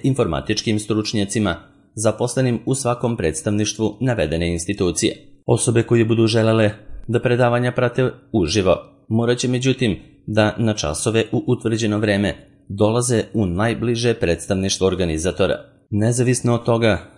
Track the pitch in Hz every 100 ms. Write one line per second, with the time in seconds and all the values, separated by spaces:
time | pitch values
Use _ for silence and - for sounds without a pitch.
0 | 135 127 107 71 - 107 - 107 - 107
1 | 104 110 101 117 101 82 - _ _ -
2 | 110 - 120 - 127 117 - 131 120 120
3 | 123 117 82 - 110 104 104 - 110 -
4 | 131 110 78 82 87 85 - 95 90 85
5 | - - - - - 120 - 117 110 120
6 | 110 117 113 113 110 110 107 104 - -
7 | - 113 123 120 123 120 123 123 123 123
8 | 127 - - 110 78 104 92 80 - -
9 | - 110 117 123 127 127 131 127 120 87
10 | - - - 107 107 - 113 104 76 78
11 | 117 113 110 120 - 123 113 113 110 104
12 | 107 101 98 - - _ - 101 107 117
13 | 120 113 - 110 95 87 113 113 117 113
14 | 120 113 85 85 - 95 98 - 95 90
15 | 87 78 87 87 90 - - _ - 104
16 | 110 120 123 123 123 117 123 117 117 90
17 | -